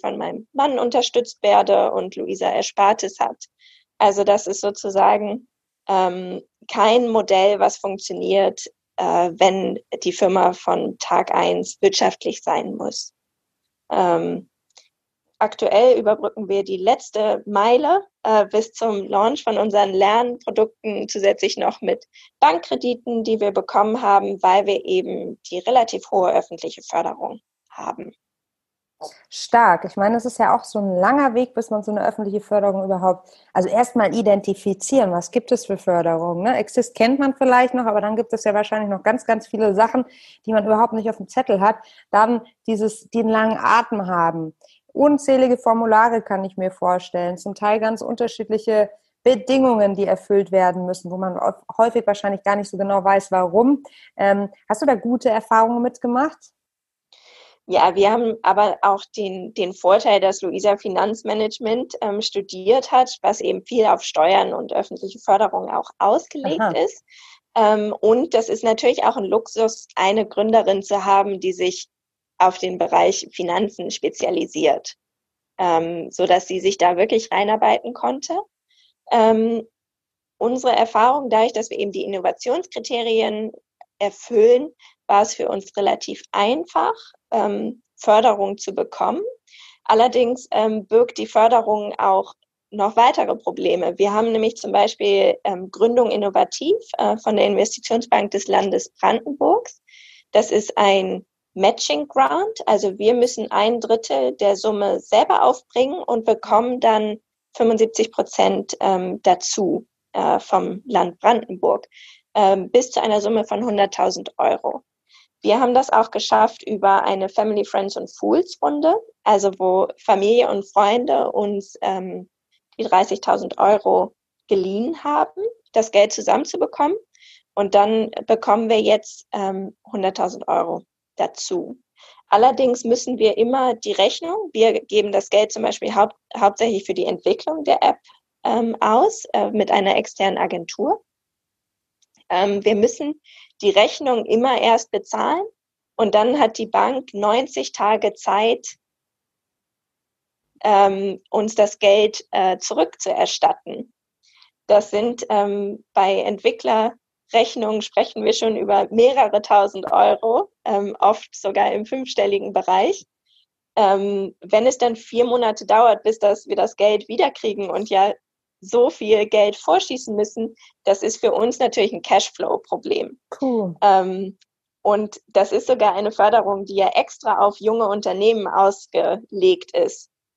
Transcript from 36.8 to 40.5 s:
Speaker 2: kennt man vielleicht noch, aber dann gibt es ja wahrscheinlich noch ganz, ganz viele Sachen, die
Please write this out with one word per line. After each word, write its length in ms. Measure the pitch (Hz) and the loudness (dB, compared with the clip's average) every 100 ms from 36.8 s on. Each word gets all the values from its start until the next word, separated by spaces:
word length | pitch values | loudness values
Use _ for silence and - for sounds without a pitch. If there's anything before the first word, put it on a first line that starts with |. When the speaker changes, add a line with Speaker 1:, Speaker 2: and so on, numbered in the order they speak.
| 240 | -4
Speaker 2:
kennt 240 | - 226 277 | 0 0 2
man 160 | 277 | 0
vielleicht 400 | 262 262 247 254 | 0 2 4 2
noch, 100 | 254 | 0
aber 160 | 233 208 | 0 0
dann 160 | 202 220 | 0 -2
gibt 160 | 226 | -4
es 120 | 220 | -4
ja 100 | 220 | -2
wahrscheinlich 340 | 208 208 214 208 | -2 -2 -4 -4
noch 140 | 190 | -2
ganz, 240 | 208 240 - | -2 -2 -2
ganz 200 | 226 220 | -2 -4
viele 280 | 208 214 | -2 0
Sachen, 320 | 196 220 254 247 - - _ | 4 2 2 -4 -10 -20 _
die 80 | - | -2